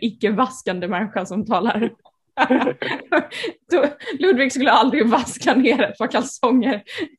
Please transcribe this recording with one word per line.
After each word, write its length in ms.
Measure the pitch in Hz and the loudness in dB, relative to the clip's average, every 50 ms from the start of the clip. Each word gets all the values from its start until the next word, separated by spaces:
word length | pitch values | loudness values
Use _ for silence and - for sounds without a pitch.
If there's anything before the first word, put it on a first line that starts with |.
| - | -4
icke-vaskande 840 | 233 - - - 202 220 190 262 - - - - - 185 180 175 180 | -6 -6 -2 -2 -2 0 0 0 -2 -4 -6 -6 -6 -4 -4 -4 -4
människa 380 | 208 180 214 208 - 202 185 | -4 -4 -4 -4 -4 -6 -6
som 200 | 185 185 196 214 | -6 -6 -6 -4
talar. 440 | 220 220 185 185 233 190 208 226 226 - _ _ _ _ _ _ _ _ | -2 -2 0 0 0 -2 -2 -2 -4 -6 _ _ _ _ _ _ _ _
<laughs> 340 | - - - 247 262 233 285 - - - - - - - - - 302 - - - - - 440 - _ _ - | -2 0 2 2 2 0 0 -4 -4 -6 -6 -6 -8 -4 -2 0 0 0 -2 -6 -10 -8 -8 -10 _ _ -2
Då, 140 | 339 349 262 294 285 - - - 392 - | 0 2 2 0 -2 -4 -12 -10 -6 0
Ludvig 320 | 285 370 381 247 277 262 | 2 2 4 4 2 0
skulle 200 | - 277 254 277 | 0 0 2 4
aldrig 380 | 220 240 226 262 - 302 214 233 | 6 6 4 4 2 2 2 2
vaska 440 | 226 285 240 - - - - 277 262 | 2 0 0 -2 -8 -4 0 2 4
ner 280 | 240 254 233 277 262 277 | 4 4 4 4 2 0
ett 140 | - - - | -2 -2 -4
par 100 | 226 247 | -4 -2
kalsonger 760 | - 220 247 262 - - - 247 254 254 220 269 269 208 - - - - 370 285 _ | 0 -2 -2 -4 -4 -2 0 2 4 4 2 2 0 -2 -6 -10 -10 -10 -10 -10 _